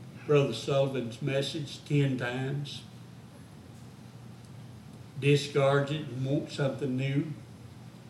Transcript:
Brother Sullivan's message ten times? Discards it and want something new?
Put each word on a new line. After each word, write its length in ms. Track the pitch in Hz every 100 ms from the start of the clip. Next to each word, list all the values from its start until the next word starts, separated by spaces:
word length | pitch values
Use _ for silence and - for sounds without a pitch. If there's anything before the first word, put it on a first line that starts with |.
| - - -
Brother 280 | 147 139
Sullivan's 680 | - - 139 139 131 113 -
message 600 | 143 135 139 165 139 - -
ten 320 | 147 135 123
times? 680 | 123 127 135 143 143 - - - - - - - - - - - - - - - - - - - - - - - - -
Discards 720 | 139 143 - 143 139 143 139
it 160 | 156 120
and 180 | 123 131
want 260 | 151 -
something 440 | - 135 120 135 127
new? 380 | 135 139 165 131 - - - - - - -